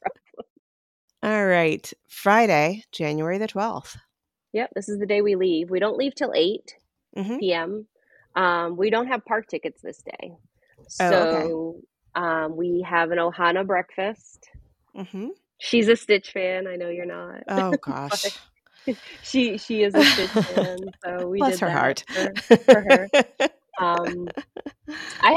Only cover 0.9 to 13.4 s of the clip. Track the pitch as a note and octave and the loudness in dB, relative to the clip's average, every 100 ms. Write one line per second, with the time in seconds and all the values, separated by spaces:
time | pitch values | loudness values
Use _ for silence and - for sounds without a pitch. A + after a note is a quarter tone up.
0.9 | _ _ _ G#3+ G#3+ G3 F3 D#3+ D3+ - | _ _ _ -2 0 2 4 4 0 -6
1.9 | - _ - G3 G#3+ A3+ D#3 D#3 G3+ - | -20 _ -4 2 4 6 4 2 -2 -10
2.9 | - D#3 D3+ D#3+ F#3+ A3 G3 A3 - - | -6 -4 -2 -2 -4 -4 -4 -4 -6 -12
3.9 | - - _ _ _ _ G#3+ A#3+ - G3+ | -20 -20 _ _ _ _ -6 -4 -6 -8
4.9 | G#3 G3+ G#3 G#3 F#3+ F#3 D#3+ F3 F#3 G#3 | -6 0 2 2 2 2 0 -2 -2 0
5.9 | A3 C#4 - C#4 - E3+ A3 - - _ | 0 -4 -2 -2 2 0 0 -10 -20 _
6.9 | _ _ - G3 B3 F#3+ E3+ E3 G#3 G#3+ | _ _ -8 -6 -4 -2 -2 -4 -8 -14
7.9 | _ _ _ _ - F#3 F3 E3+ F3 G#3 | _ _ _ _ 0 2 2 -2 -2 0
8.9 | A3+ B3+ B3 - A3 G#3+ E3+ D#3+ - - | 0 -2 -4 -4 -6 -4 -10 -10 -12 -14
9.9 | - - - - E3+ _ _ _ _ - | -16 -16 -16 -18 -20 _ _ _ _ -12
10.9 | - F3+ F3+ E3 D#3+ D#3+ D#3+ E3 E3+ - | -2 2 4 4 2 -2 -4 -6 -10 -18
11.9 | _ _ - F3 D#3+ D#3 D#3+ F3 F3 F3 | _ _ -6 -2 -2 -2 -4 -2 -2 0
12.9 | F3 E3 E3+ E3+ F3 | 0 0 0 -2 0